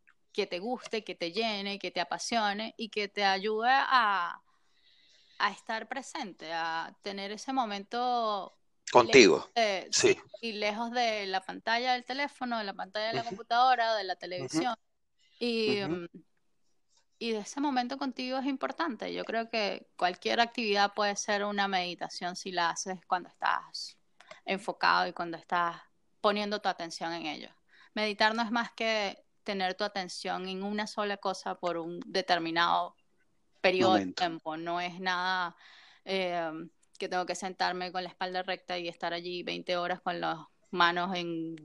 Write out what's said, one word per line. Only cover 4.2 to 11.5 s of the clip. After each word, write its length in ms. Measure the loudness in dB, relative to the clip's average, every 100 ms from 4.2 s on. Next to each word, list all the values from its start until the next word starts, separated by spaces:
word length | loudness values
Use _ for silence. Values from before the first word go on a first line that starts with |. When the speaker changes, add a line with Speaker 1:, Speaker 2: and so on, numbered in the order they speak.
| -2 -6 _ _ _ _ _ _ _ -20 -12 -2
Speaker 1:
a 120 | -2
estar 360 | -2 -6 -6 -6
presente, 640 | -8 -8 -10 -10 -10 -6
a 420 | -4 -2 -4 -6 -10
tener 300 | -8 -6 -8
ese 220 | -8 -4
momento 1040 | 0 0 -2 -4 -2 0 2 0 -2 -6 _ _ _ 6
Speaker 2:
Contigo. 460 | 6 10 12 12 8
Speaker 1:
lejos 160 | 2 0
de, 320 | 2 0 -2
Speaker 2:
Sí. 260 | 4 6 4 0 -10
Speaker 1:
y 100 | -8
lejos 380 | -4 -4 -2 -4
de 340 | 0 0 0 -2
la 120 | -4
pantalla 480 | -4